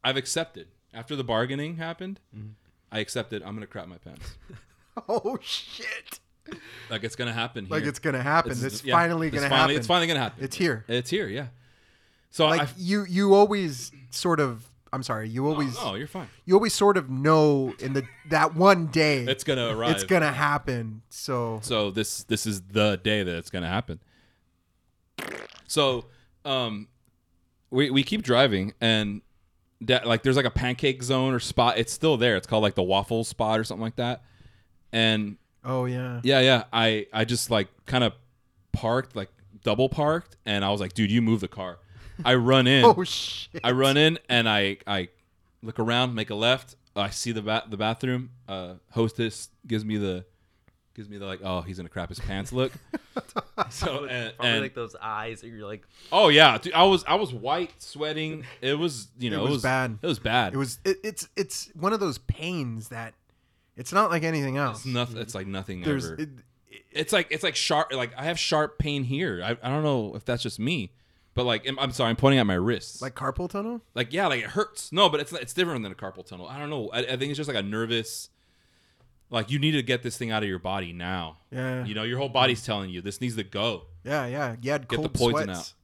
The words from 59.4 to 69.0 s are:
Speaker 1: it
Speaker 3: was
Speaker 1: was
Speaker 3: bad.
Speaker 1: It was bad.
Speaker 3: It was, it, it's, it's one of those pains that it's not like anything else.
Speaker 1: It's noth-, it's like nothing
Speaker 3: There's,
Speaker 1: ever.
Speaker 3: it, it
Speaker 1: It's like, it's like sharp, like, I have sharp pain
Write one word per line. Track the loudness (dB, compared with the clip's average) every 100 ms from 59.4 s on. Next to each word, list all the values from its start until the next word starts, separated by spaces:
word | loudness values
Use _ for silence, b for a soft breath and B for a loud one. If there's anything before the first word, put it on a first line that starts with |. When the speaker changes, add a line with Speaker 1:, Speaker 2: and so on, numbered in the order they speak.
Speaker 1:
it |
Speaker 3:
was | 0
Speaker 1:
was | 0
Speaker 3:
bad. | 0 0 -2 -4
Speaker 1:
It | -4
was | -4
bad. | 0 2 2
Speaker 3:
It | -2
was, | -6 -4
it, | -2 -2
it's, | -4 -10 -12 -6
it's | -6 -6 -12
one | -4 -2
of | 0
those | -2 -4
pains | -6 -4 -4 -6 -6 -8 -10
that | -12 -14 _ _ _ _ _ _ -16
it's | -4
not | 0 2
like | 2
anything | 0 0 -2 -2
else. | -2 -4
Speaker 1:
It's | -4
noth-, | -2 -2 -6
it's | -10
like | -8 -6
nothing | -8 -8 -6
Speaker 3:
There's, | -4 -4 -4
Speaker 1:
ever. | -8
Speaker 3:
it, | -10 -12 _ _ _
it | -20 _
Speaker 1:
It's | -6 0
like, | 0 0
it's | -2
like | -2 -2
sharp, | 0 2 0
like, | -2 -4 -4
I |
have | -6 -4
sharp | 0 0 0 -2
pain | -4 -2